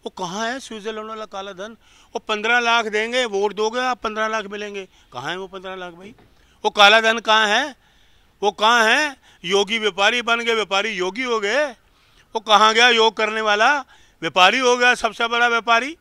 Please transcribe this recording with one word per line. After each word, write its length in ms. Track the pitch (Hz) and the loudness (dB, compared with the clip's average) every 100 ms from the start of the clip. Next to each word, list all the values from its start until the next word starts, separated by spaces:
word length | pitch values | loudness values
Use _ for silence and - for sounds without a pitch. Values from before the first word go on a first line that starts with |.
वो 60 | 220 - | -16 -10
कहाँ 340 | 180 196 226 | -10 -6 -8
है 80 | 262 | -8
स्विट्जरलैंड 480 | - 220 208 220 220 | -12 -14 -12 -12 -12
वाला 160 | 220 | -14
काला 280 | 214 196 196 | -14 -14 -14
धन? 240 | 180 208 226 _ _ _ | -14 -16 -16 _ _ _
वो 40 | 240 | -14
पन्द्रह 400 | - 214 214 240 | -6 -4 0 0
लाख 280 | 233 233 220 | 2 0 0
देंगे, 380 | 208 226 247 | -4 -2 -2
वोट 300 | 247 196 208 | -2 -2 -4
दोगे 260 | 196 220 240 | -2 -4 -2
आप, 180 | 254 247 | -4 -4
पन्द्रह 300 | 226 214 220 | -6 -6 -4
लाख 160 | 220 | -4
मिलेंगे। 440 | 202 208 208 202 185 _ _ | -8 -12 -12 -12 -14 _ _
कहाँ 180 | 123 139 | -12 -10
है 80 | 180 | -10
वो 80 | 190 | -12
पन्द्रह 280 | 190 185 | -14 -14
लाख 180 | 190 180 | -14 -14
भाई? 220 | 170 196 254 _ _ _ _ | -16 -20 -20 _ _ _ _
वो 60 | 214 | -6
काला 300 | 208 202 220 | 4 6 6
धन 180 | 220 226 | 4 0
कहाँ 300 | 220 214 214 | 0 2 2
है? 280 | 214 294 247 _ _ _ _ _ _ | 0 -2 -10 _ _ _ _ _ _
वो 80 | 202 | -4
कहाँ 340 | 196 214 240 | 0 2 4
है? 320 | 220 254 302 269 _ _ | 4 2 0 -6 _ _
योगी 340 | 170 196 202 220 | -2 -2 0 -2
व्यापारी 440 | 214 185 202 240 | -4 2 0 2
बन 180 | 226 233 | -2 -2
गए, 140 | 233 | 0
व्यापारी 340 | 226 196 196 214 | -2 -2 -2 -2
योगी 340 | 208 185 190 | -4 -6 -4
हो 180 | 254 226 | -4 -2
गए। 260 | 202 247 294 226 _ _ _ _ _ | -2 -2 -2 -6 _ _ _ _ _
वो 60 | - | -10
कहाँ 340 | 208 208 214 | 2 4 6
गया 140 | 220 247 | 6 4
योग 280 | 233 220 220 | 6 2 2
करने 240 | 214 220 | -4 -2
वाला? 380 | 220 208 233 294 262 _ _ _ | -2 2 2 2 -4 _ _ _
व्यापारी 380 | 165 185 185 240 | -4 4 4 4
हो 180 | 254 247 | 0 2
गया 180 | 247 | 2
सबसे 340 | 240 226 202 233 | 2 -2 -4 -4
बड़ा 200 | 233 240 | 0 0
व्यापारी। 480 | 233 220 233 262 339 | 0 0 0 0 -12